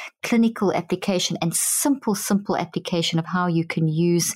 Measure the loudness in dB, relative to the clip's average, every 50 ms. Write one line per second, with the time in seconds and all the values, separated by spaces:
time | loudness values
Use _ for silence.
0 | -14 -16 -16 _ -4 0 2 4 4 4 2 2 0 0 2 0 -2 -2 -4 -4
1 | -2 -2 0 0 0 -2 -4 -2 -2 -2 -2 -2 -2 -2 -2 0 2 0 0 0
2 | 0 -2 -2 -2 0 0 0 0 0 0 -2 -2 -2 -4 -4 -6 -6 -2 -2 -2
3 | -2 0 0 -2 -2 -2 -2 -2 0 2 2 0 0 0 -2 0 0 0 2 2
4 | 2 4 4 2 0 -2 -4